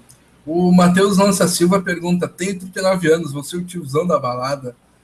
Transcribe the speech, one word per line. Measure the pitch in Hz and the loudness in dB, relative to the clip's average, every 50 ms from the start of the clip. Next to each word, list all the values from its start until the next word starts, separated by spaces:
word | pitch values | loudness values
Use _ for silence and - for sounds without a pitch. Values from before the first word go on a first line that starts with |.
| - _ _ _ _ _ _ _ _ | -16 _ _ _ _ _ _ _ _
O | 147 165 175 180 180 | -4 -2 0 2 4
Matheus | 180 180 180 180 180 196 196 208 196 | 6 6 6 6 4 4 2 2 4
Lança | 185 202 202 196 - 180 | 4 4 2 4 2 0
Silva | - - - 175 180 196 190 | 0 2 2 2 2 2 2
pergunta: | 180 185 175 170 165 180 175 175 156 | 0 -2 -4 -4 -2 -2 -2 -2 -2
"Tenho | 139 - - 180 196 196 - | -6 -6 -6 -6 -6 -6 -8
trinta | - - - 190 | -10 -12 -8 -2
e | 190 | 0
nove | 190 190 180 165 156 | 0 0 2 2 2
anos, | 160 170 165 139 | 2 2 0 -6
vou | 139 147 139 | -8 -10 -10
ser | - 175 | -10 -10
o | 175 180 | -10 -10
tiozão | - 180 175 147 131 139 156 180 | -10 -10 -12 -10 -4 -2 -2 0
da | 180 156 139 | 0 -2 -2
balada?" | 131 123 123 123 127 135 143 135 127 123 - _ _ _ _ _ | -2 -4 -6 -6 -6 -6 -6 -8 -8 -14 -16 _ _ _ _ _